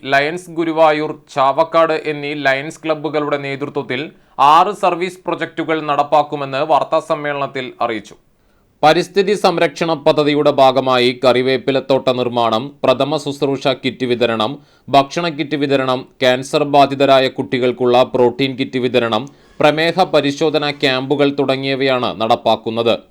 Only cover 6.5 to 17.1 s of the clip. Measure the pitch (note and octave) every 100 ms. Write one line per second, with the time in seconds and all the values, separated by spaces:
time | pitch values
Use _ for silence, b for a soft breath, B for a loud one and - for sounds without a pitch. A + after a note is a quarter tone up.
6.5 | C3+ D#3 C#3+ - D#3+ D3+ D#3 D3 C#3+ C3+
7.5 | C3+ B2+ - A#2+ A2+ G2 - _ _ _
8.5 | _ _ _ D3+ D#3+ F3 G3 F#3+ G3 G3
9.5 | E3+ E3 - E3+ D#3+ D#3+ D3+ D3 D3 D3
10.5 | C#3 C3+ C3 C3 B2+ B2 B2 C3 B2 B2+
11.5 | C3 A2+ C3+ C3 C3+ C3+ B2 B2 A#2+ A#2
12.5 | A2 C#3 C#3+ C3 B2+ C3+ D3+ D3 C#3 C#3
13.5 | C3+ C#3 C3 C3 A#2 B2+ A#2+ A#2 A2+ A2
14.5 | D3 b b b C3+ C#3 - F3 D3 D#3
15.5 | D3 C#3+ C3+ C3 B2+ - _ B2+ B2+ C3
16.5 | D#3 C#3+ C#3+ C#3 C3+ C#3